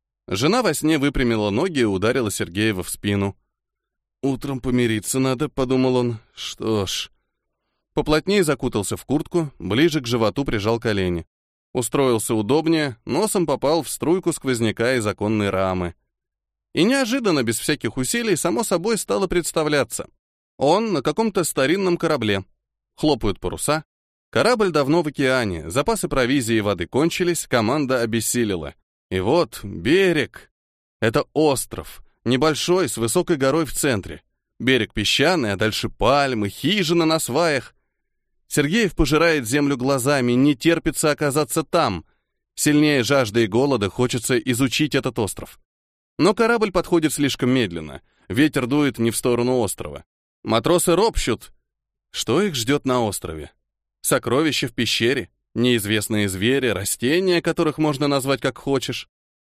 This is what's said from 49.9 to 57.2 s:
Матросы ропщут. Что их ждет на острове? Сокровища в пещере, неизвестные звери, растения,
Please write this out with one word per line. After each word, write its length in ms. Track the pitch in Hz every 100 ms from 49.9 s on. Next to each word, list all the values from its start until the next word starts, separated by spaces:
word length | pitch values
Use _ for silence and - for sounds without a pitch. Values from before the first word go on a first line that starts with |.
| 71 - _ _ _
Матросы 540 | - 113 143 175 180 170
ропщут. 560 | 220 - - 107 - - _ _ _ _ _
Что 320 | - - 143
их 120 | 208
ждет 320 | 139 113 143 131
на 160 | 123
острове? 480 | 110 - 85 80 71 _ _ _ _ _ -
Сокровища 640 | 135 117 127 160 - 135
в 40 |
пещере, 580 | - 113 - 117 139 90 _ _
неизвестные 720 | 113 123 120 101 107 - 107 101
звери, 400 | 92 110 135 127
растения, 720 | 92 101 - 123 170